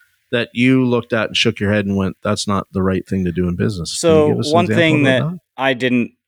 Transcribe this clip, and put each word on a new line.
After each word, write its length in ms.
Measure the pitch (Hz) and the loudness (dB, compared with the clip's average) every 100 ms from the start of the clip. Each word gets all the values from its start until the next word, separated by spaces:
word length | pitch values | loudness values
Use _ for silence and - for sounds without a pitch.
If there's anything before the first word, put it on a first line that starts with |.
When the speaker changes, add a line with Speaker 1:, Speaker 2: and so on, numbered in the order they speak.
| _ _ _ | _ _ _
Speaker 1:
that 200 | 120 113 | -4 -4
you 320 | 120 127 131 | 0 2 4
looked 280 | 127 120 - | 2 0 0
at 160 | 113 101 | -2 -2
and 80 | - | -2
shook 240 | 117 - | -2 -2
your 120 | 101 | 0
head 140 | 104 98 | 0 0
and 100 | 98 | -2
went, 200 | 95 - | -2 -4
"That's 240 | 104 104 104 | -4 -4 -2
not 200 | 98 - | -4 -4
the 100 | 95 | -4
right 240 | 95 92 - | -2 -2 -4
thing 180 | 95 | -4
to 80 | 90 | -2
do 160 | 85 90 | -2 -2
in 80 | 87 | -2
business"? 440 | 110 95 78 - | -2 -4 -8 -2
Can 100 | 170 | 2
you 40 | 156 | 4
Speaker 2:
So 120 | 151 | 4
Speaker 1:
give 100 | 127 | 0
us 80 | 113 | 0
an 60 | |
Speaker 2:
one 100 | 165 | 0
Speaker 1:
example 180 | 175 170 | 2 2
Speaker 2:
thing 240 | 160 156 135 | 2 4 2
Speaker 1:
about 120 | 127 | 2
Speaker 2:
that 120 | 147 | -2
Speaker 1:
that? 100 | 180 - - | -6 -14 -4
Speaker 2:
I 180 | 135 | -2
didn't 380 | 123 127 123 113 - | 0 0 0 -2 -8